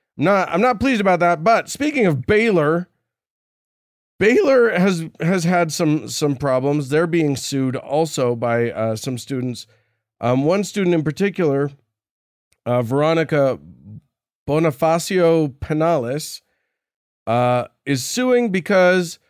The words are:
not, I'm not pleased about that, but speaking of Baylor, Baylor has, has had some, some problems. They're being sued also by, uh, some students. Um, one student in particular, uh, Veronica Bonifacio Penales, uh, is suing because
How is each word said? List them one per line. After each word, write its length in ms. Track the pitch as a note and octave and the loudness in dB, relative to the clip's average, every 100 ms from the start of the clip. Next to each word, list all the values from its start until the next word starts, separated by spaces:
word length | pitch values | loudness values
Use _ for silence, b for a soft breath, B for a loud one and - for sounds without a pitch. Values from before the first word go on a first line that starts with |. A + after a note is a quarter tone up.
| _ - | _ -4
not, 340 | D3+ G3 F3+ | 0 2 0
I'm 120 | F3 | 0
not 180 | B3 A3 | 0 0
pleased 220 | C4+ A#3+ | 0 0
about 180 | G3 F3 | 2 2
that, 240 | F3 E3+ | 2 2
but 260 | F3 A3 D3 | 2 2 0
speaking 360 | - D4 C#4+ G3+ | -4 -4 0 0
of 200 | C#3 A#2+ | 0 0
Baylor, 640 | G#3+ A#3 F#3 D3 E3+ F3+ _ _ _ _ _ _ _ _ _ _ _ _ - | 2 4 2 2 0 -4 _ _ _ _ _ _ _ _ _ _ _ _ -2
Baylor 500 | G3+ B3+ F4 C4+ A#3 | 2 4 4 4 4
has, 400 | F3 F#3+ F3+ E3 - | 2 0 0 -6 -6
has 240 | D#3+ F#3+ | -2 0
had 300 | E3 F3+ E3+ | 2 0 0
some, 340 | D3 D#3+ D3+ A#2+ | 0 0 0 -2
some 280 | A#2+ D3+ C3 | -4 -4 -2
problems. 500 | C#3+ C3 C#3 D3 C3+ | 0 0 0 -2 -2
They're 180 | D3+ E3+ | 0 0
being 280 | E3+ D3+ C3+ | 0 0 -2
sued 400 | - C#3 C3 B2+ | -4 -2 -2 -4
also 600 | - D3 D#3+ - B2 A#2+ | -4 -2 -2 -2 -2 -2
by, 360 | A#2+ A#2 A#2 | -2 0 0
uh, 240 | E2 A2+ A2 | -2 -4 -4
some 220 | - B2 | -6 -8
students. 500 | - C3+ B2+ A#2+ - _ _ _ _ - | -6 -6 -6 -8 -14 _ _ _ _ -6
Um, 220 | A#2 C3 C#3+ | -2 0 2
one 180 | F#3+ | 0
student 300 | G3+ G#3 F3+ E3+ | -2 -2 0 0
in 80 | |
particular, 680 | D#3 D3 G3+ - E3 C3+ C#3+ C#3 _ _ _ _ _ _ _ _ - | 0 -2 -2 0 0 0 -2 -6 _ _ _ _ _ _ _ _ -2
uh, 160 | A#2+ | -2
Veronica 800 | A#2 C3+ D#3 E3 D#3 D3+ C3+ G2+ D2+ C2 D#2+ G#2+ _ _ _ _ - | 0 0 2 0 0 2 2 0 -8 -20 -20 -20 _ _ _ _ -4
Bonifacio 1080 | D3+ E3 - D#3+ E3 - F#3 E3+ E3 D3+ B2 | 0 0 0 0 0 0 0 2 2 0 -4
Penales, 840 | - D#3 D#3+ E3 A#2 C#3 - - _ _ _ _ _ _ _ _ - | -6 -2 0 0 -2 -6 -8 -16 _ _ _ _ _ _ _ _ -4
uh, 380 | A#2 B2 B2 - _ - | 0 2 0 -4 _ -4
is 180 | C#3 | -4
suing 480 | - - B3+ B3 A#3+ | -4 -2 2 2 2
because 680 | F#3 D3+ G3+ F3+ F#3 E3+ - _ | -2 0 4 4 2 -2 -10 _